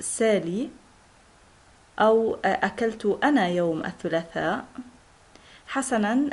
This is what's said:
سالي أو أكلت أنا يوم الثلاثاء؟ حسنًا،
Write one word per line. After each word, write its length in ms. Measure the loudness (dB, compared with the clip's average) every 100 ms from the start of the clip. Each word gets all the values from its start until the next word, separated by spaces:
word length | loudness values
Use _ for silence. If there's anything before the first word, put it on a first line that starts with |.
سالي 720 | -8 0 4 4 0 -4 -6 -10 -20 -20 _ -20 -20 _ -20 _ _ -20 _ 2
أو 400 | 4 4 2 0
أكلت 760 | -2 0 -2 -2 -4 -2 -2 0
أنا 240 | 2 2 2
يوم 360 | 0 0 -2
الثلاثاء؟ 800 | -6 -8 -4 -2 -4 -4 -2 -4 -8 -16 -18 -20 -20 -20 _ -20 -20 -20 -8
حسنًا، 640 | -6 -2 0 2 2 0